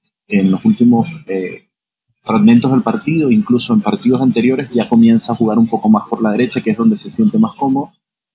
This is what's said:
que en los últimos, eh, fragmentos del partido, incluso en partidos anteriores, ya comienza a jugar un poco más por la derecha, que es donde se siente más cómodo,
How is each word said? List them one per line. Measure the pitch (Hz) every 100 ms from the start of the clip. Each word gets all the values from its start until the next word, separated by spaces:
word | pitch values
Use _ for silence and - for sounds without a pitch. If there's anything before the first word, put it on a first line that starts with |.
| _ _ -
que | 104
en | 95
los | 92
últimos, | 113 107 120 117 - - -
eh, | 95 90 - _ _ _ _ _ _
fragmentos | - 110 107 120 131
del | 131
partido, | 113 110 - 165 143
incluso | 110 104 120 -
en | 110
partidos | 104 104 123 127
anteriores, | 131 113 120 131 135
ya | 120 104
comienza | 117 117 113 -
a | -
jugar | 110 107
un | 113
poco | 107 110
más | 104 -
por | 113
la | 110
derecha, | 107 123 117
que | 113
es | 107
donde | 113 104
se | 101
siente | - 107 107
más | 110
cómodo, | - 139 135 147 _ _ _ _